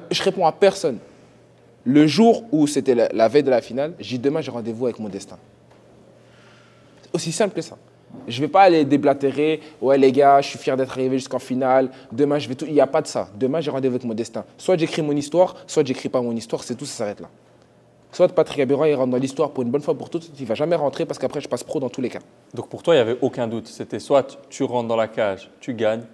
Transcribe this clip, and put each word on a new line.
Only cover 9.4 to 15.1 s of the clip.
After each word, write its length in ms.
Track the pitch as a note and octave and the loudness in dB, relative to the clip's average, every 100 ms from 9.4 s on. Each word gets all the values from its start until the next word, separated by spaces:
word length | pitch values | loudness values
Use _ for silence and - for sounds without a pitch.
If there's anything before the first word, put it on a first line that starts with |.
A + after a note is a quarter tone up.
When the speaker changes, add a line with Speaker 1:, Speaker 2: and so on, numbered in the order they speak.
| D3+ D#3 - - | 0 -2 -6 -4
Speaker 1:
Ouais, 160 | B2 C#3 | 2 4
les 160 | C3+ | 6
gars, 300 | C3 C#3+ C#3 | 6 6 6
je 60 | C#3 | 2
suis 100 | B2 | -6
fier 180 | - C3+ | -4 -2
d'être 160 | C3 | -2
arrivé 240 | B2 C3 C3 | -2 -2 -2
jusqu'en 220 | B2+ B2+ | -4 -8
finale. 520 | - B2+ C3 C3 C3 - - | -6 -2 2 2 2 -4 -10
Demain, 260 | A2+ C#3+ D3 | -2 0 0
je 80 | A#2 | -4
vais 80 | |
tout. » 120 | C3 D#3 | -8 -2
Il 60 | |
n'y 60 | D3 | 2
a 60 | C3+ | 2
pas 140 | C3 | 2
de 60 | - | -2
ça. 240 | B2 F#2 | -4 -6
Demain, 260 | G2+ B2+ D#3+ | -2 -2 -2
j'ai 100 | D3+ | -4
rendez-vous 240 | C3+ C3+ | -2 -2
avec 100 | B2 | -2
mon 80 | B2 | -4
destin. 320 | A2 A#2 A2+ G2 - | -6 -6 -8 -12 -10
Soit 180 | - F#3 | -2 0
j'écris 240 | D#3+ - | 0 -2
mon 160 | D3+ | -2